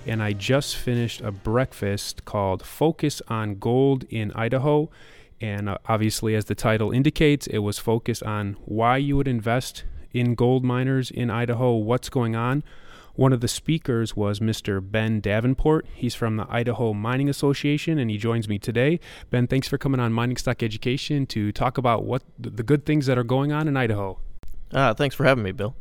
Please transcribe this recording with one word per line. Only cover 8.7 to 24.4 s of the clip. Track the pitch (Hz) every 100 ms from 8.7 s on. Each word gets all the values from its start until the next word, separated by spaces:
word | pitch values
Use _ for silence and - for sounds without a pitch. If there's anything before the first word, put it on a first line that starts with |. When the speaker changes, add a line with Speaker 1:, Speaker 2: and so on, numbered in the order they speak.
| 104 117 131
Speaker 1:
you | 143 139
would | 135
invest | 120 110 123 - - - - -
in | 123 123
gold | 117 120 131
miners | 127 123 131 135 127
in | - 120
Idaho, | 110 120 117 127
what's | 117 107 123 -
going | 135 117
on. | 113 120 139 - - - - -
One | - 131
of | 127
the | 120
speakers | - - 160 - 117 113 -
was | 101 104
Mister | 110 110 - 98
Ben | 95 110 110 110
Davenport. | 101 107 123 131 151 160 -
He's | - 120
from | - 113 110
the | -
Idaho | 117 120 104 117
Mining | 104 110 127 143
Association, | 135 143 139 143 147 - 156
and | 117
he | 107
joins | 117 117 107
me | 104
today. | - 113 135 170 - - -
Ben, | 127 123
thanks | 131 -
for | 143
coming | 139 135
on | 117
Mining | 113 120 123
Stock | - 120
Education | 113 110 127 127 - 147 131
to | 113 104
talk | - 127 -
about | 123 110
what | 104 123 - -
th-, | 117 104
the |
good | 113 143
things | 143 151 135
that | 123
are |
going | 120 131 143
on | 151 156
in | 135
Idaho. | 120 104 98 92 - -